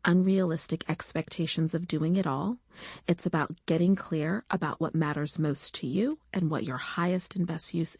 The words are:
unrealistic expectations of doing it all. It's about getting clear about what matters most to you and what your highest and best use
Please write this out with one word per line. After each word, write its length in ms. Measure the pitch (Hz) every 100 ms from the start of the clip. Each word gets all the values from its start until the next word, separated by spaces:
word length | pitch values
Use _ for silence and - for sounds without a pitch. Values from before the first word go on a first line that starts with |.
unrealistic 800 | - 180 185 190 180 160 - 160 -
expectations 840 | 165 - 160 - - 160 - 160
of 140 | 165 175
doing 300 | 151 156 185
it 100 | 180
all. 320 | 135 190 247 _ - - - -
It's 180 | 170
about 280 | 175 160 143 160
getting 300 | - 165 175 196
clear 480 | - 160 156 202 -
about 300 | 175 156 -
what 140 | 165
matters 440 | 160 151 147 147 -
most 340 | 151 139 - -
to 100 | 131
you 320 | 160 254 311 _
and 160 | 190 160
what 140 | 151
your 120 | 147 127
highest 580 | - - 175 185 - 185
and 100 | 170
best 260 | 165 -
use 220 | 170 160